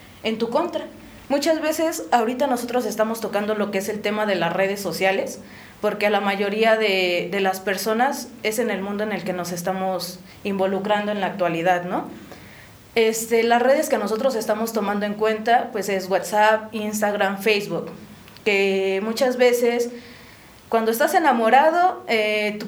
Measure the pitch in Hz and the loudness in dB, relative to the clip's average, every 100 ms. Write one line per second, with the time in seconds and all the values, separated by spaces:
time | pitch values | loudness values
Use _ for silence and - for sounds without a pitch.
0 | - - 220 220 226 285 339 311 - - | -20 -8 -6 -2 0 0 -2 -4 -10 -14
1 | - - - 277 330 311 302 311 320 330 | -20 -16 -2 0 2 0 0 0 -2 -2
2 | - 240 226 254 285 247 247 247 220 220 | 0 0 2 0 0 0 -2 -2 -2 -2
3 | 220 226 208 202 208 214 208 196 202 214 | -2 -2 -4 -2 -2 -2 -2 -2 -4 -4
4 | 214 214 214 185 170 180 196 196 175 165 | -2 -2 0 0 0 0 0 -2 -4 0
5 | 190 196 - - - - - - 208 208 | 0 0 -2 -8 -16 -20 -20 -6 -4 0
6 | 208 202 202 196 202 214 226 220 214 190 | 0 2 0 0 0 2 4 4 2 2
7 | 180 175 175 196 196 185 214 190 220 220 | 2 0 -2 0 0 0 -2 -2 0 2
8 | 262 294 - - 214 214 226 196 196 202 | 0 -2 -8 -6 -4 -2 -2 -2 -4 -4
9 | 214 190 185 180 170 175 190 190 190 185 | -4 -4 -4 -4 -6 -6 -4 -2 -2 -4
10 | 175 - - - 202 196 190 196 208 208 | -6 -12 -18 -10 -4 -2 0 0 0 0
11 | 208 208 185 190 175 165 170 180 175 247 | 0 -2 -4 -2 -2 0 2 0 0 -6
12 | - - - - - - - - - - | -6 -12 -18 -20 -20 -20 -20 -20 -6 0
13 | 220 220 226 233 233 233 247 294 302 214 | 2 0 0 0 4 4 4 2 2 0
14 | 202 214 262 233 220 214 220 220 202 202 | 0 0 0 0 -2 -2 -2 -2 -2 -2
15 | 208 208 214 214 220 247 - 208 190 190 | -2 0 0 0 2 2 2 -4 -2 -2
16 | 180 185 180 208 214 220 214 220 214 214 | 0 -2 0 4 4 4 0 -6 -4 -2
17 | 208 208 196 202 220 208 170 165 - - | 0 2 0 0 2 2 0 -4 -6 -12
18 | - - - - - 196 196 190 190 190 | -18 -20 -20 -6 0 2 2 2 0 0
19 | 220 220 254 247 247 240 233 240 240 - | -2 0 0 4 4 4 2 2 -2 -6
20 | - - - - - - - 226 220 233 | -16 -20 -20 -20 -20 -20 -2 0 2 2
21 | 311 349 311 240 226 254 311 339 370 - | 2 4 4 4 6 6 6 4 2 0
22 | - 226 214 214 208 208 | -2 0 2 0 0 -4